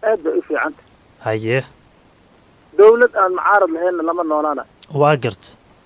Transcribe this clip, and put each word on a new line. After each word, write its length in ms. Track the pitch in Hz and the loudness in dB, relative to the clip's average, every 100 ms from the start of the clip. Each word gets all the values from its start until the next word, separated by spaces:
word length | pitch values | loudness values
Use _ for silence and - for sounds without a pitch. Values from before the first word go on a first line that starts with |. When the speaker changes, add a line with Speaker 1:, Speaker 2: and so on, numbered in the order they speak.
Speaker 1:
aad 160 | 220 220 | -4 -2
bay 120 | 160 175 | -2 -4
u 60 | |
fiican 320 | - 147 143 | -4 -6 -6
tahay. 680 | 147 _ _ _ _ 113 110 | -10 _ _ _ _ -8 -6
Speaker 2:
Haye. 240 | 110 127 - _ _ _ _ _ _ _ _ _ _ 156 | -4 -4 -6 _ _ _ _ _ _ _ _ _ _ 6
Speaker 1:
Dowlad 360 | 214 233 240 214 | 6 6 2 2
aan 160 | 190 | -2
mucaarad 360 | 185 160 202 185 | 0 0 2 2
lahaynna 340 | 165 180 175 | -2 -4 -2
lama 200 | 160 170 | -4 -4
noolaana. 400 | 165 151 151 139 - _ - | -2 -2 -2 -6 -10 _ -12
Speaker 2:
Waa 220 | 143 147 147 | 0 2 2
garta. 320 | 117 95 - - _ _ | -2 -8 -18 -20 _ _